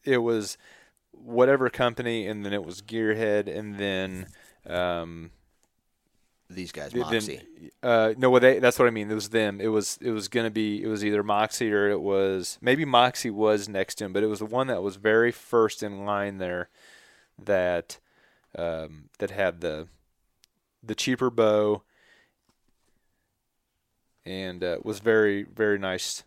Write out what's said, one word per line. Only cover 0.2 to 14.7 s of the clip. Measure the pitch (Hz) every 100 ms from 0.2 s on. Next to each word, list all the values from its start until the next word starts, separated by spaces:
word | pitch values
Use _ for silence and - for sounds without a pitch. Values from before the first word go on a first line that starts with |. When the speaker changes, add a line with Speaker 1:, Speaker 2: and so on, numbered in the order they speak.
| 117 113 98 - - - _ _ _
Speaker 1:
whatever | - 120 117 127 139 127
company, | - 123 117 120 117 101
and | 107
then | 101
it | 101 82
was | 90
Gearhead, | 104 113 110 107 110 104 101
and | 80 107 101
then, | 101 95 95 92 92 - - _ -
um, | 90 90 85 82 82 82 _ _ _ _ _ _ _ _ _ _ _ _
Speaker 2:
These | 90 87
guys, | 76 71
Speaker 1:
th-, | 120 80
then, |
Speaker 2:
Moxie. | 110 107 65 - - 82 _
Speaker 1:
uh, | 123 117 110 113
no, | 127
well, | 127
they, | 127 135
that's | 123 -
what | 123
I |
mean. | 113 104
It | 107
was | 104
them. | 113 107 101
It | 110
was, | 107 95 -
it | 123
was | 110 95
gonna | 120 113
be, | 107 107 104
it | 110
was | 107 104
either | 104
Moxie | 104 104 107 - 113
or | 104 101
it | 101
was, | 92 98 98 95 85 -
maybe | 120 135 147
Moxie | 123 123 - 120
was | 101 107 107 98
next | 98 95 -
to | 104
him, |
but | 98
it | 107
was | 104
the | 107
one | 120
that | 131